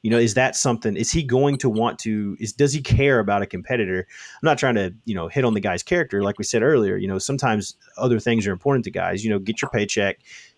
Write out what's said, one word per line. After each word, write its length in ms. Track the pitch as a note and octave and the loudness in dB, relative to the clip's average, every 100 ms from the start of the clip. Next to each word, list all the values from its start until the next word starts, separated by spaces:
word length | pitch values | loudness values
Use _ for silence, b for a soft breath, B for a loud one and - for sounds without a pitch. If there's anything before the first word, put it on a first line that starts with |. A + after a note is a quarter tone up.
You 100 | A2 | 2
know, 60 | A#2 | 4
is 160 | A#2 | 4
that 200 | A2 B2+ | 4 2
something, 420 | - C#3 A2+ A2+ G2 | 2 0 0 -2 -2
is 140 | A#2 | 0
he 140 | E3 | -2
going 340 | C#3 B2+ C#3+ C#3 | 2 2 2 2
to 100 | C3 | 0
want 300 | G#2+ A2+ - | 0 -2 -4
to, 360 | A2+ G#2+ G2+ F#2+ | -4 -4 -4 -6
is, 140 | A2 | -10
does 200 | - C#3+ | 0 0
he 80 | D3 | 0
care 380 | C3 A2+ C#3 B2+ | 0 2 4 4
about 240 | G#2 G2+ | 2 0
a 40 | G2 | -2
competitor? 600 | F2+ - B2+ G2 F#2 F#2 | -8 -4 -2 0 -2 -4
I'm 380 | - - - D#3+ | -14 -20 -2 0
not 100 | C#3+ | 2
trying 200 | C3+ A2+ | 2 2
to, 180 | F#2+ G2 | 0 -6
you 100 | - F#2+ | -8 -6
know, 100 | E2 | -4
hit 180 | C#3+ | 0
on 100 | B2+ | 2
the 60 | G#2+ | 2
guy's 220 | G2 F2+ | -2 -4
character. 400 | - F3 D#3 G2+ | -2 -2 0 0
Like 160 | G2+ G2+ | 0 -2
we 60 | |
said 180 | G2+ A#2 | -2 2
earlier, 340 | A#2+ D3+ G2+ G2 | 4 4 2 0
you 120 | G2 | -2
know, 100 | F#2+ | -4
sometimes 580 | - C#3 C3 G#2+ F#2+ - _ - | -4 -2 0 0 -4 -12 _ -4
other 240 | A#2 A2+ | 0 2
things 260 | A#2+ A#2 G2+ | 2 0 0
are 60 | |
important 320 | F#2 C#3+ C#3 | -2 0 0
to 80 | A2 | -2
guys. 320 | F#2 F2+ F#2 | -4 -4 -2
You 60 | A2 | -2
know, 100 | G#2 | -2
get 200 | G2 A2 | -2 -6
your 100 | C3+ | -2
paycheck, 500 | A#2 G#2 - G2+ - B B B | -2 -2 0 -2 -4 B B B